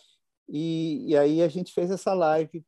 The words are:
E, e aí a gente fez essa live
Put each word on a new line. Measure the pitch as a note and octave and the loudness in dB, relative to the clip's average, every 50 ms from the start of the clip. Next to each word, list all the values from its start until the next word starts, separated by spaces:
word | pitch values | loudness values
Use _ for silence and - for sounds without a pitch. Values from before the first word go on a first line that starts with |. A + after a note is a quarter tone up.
| _ _ _ _ _ _ _ _ _ - | _ _ _ _ _ _ _ _ _ -10
E, | - D3 E3 E3 D#3+ D#3+ D#3+ E3 D3+ - - - | -8 -6 -4 -4 -4 -4 -4 -4 -4 -6 -2 2
e | D3+ C#3+ | 4 4
aí | C#3+ D3 D#3 E3 | 4 4 4 2
a | F3 D#3+ | 2 0
gente | C#3+ F#3 F3+ - - | 0 -4 -8 -4 -4
fez | F#3 F3 F3+ | -2 -2 -2
essa | G3 - - G#3+ F#3+ | -4 -4 -2 -2 0
live | F#3 E3 D#3 D#3 D#3+ D#3+ D3+ - E3 - | 2 2 2 2 0 0 -4 -8 -14 -18